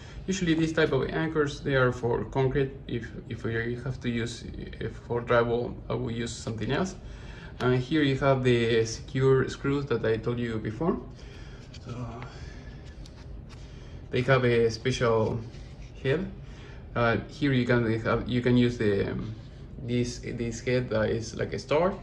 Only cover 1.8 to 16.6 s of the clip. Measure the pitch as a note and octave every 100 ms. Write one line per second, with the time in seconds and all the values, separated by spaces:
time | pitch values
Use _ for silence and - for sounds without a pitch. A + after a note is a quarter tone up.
1.8 | B2+ B2 A#2 B2 G#2 C#3 C3 C3+ C3+ -
2.8 | - A#2+ - - - A#2 A#2 A2+ A#2 A#2+
3.8 | C3 B2+ B2+ A#2 A2+ - - - - -
4.8 | A2 - - A#2+ A#2 A#2+ A#2+ A#2+ A#2+ -
5.8 | - A#2 B2 A#2 A#2 - A2 A2+ A2 D3
6.8 | F#3+ - - - - - - - B2 B2+
7.8 | B2+ D#3 C#3+ C3 C#3 C3+ B2 A#2+ A2+ A#2
8.8 | A2 - - C3 C3+ C3 - - C3+ C#3+
9.8 | C#3 A2+ A2 A2 A#2+ A#2+ A#2+ A2 G#2+ G#2+
10.8 | E3+ - - - - - - - - -
11.8 | - A#2+ A#2 A#2 - - - - - -
12.8 | - - - - - - - - - -
13.8 | - - - B2 B2+ C3+ B2 A#2 A2+ A2
14.8 | C3 B2 A#2+ A2+ G#2 A#2 - - - -
15.8 | - - C3 D#3+ G3 - - -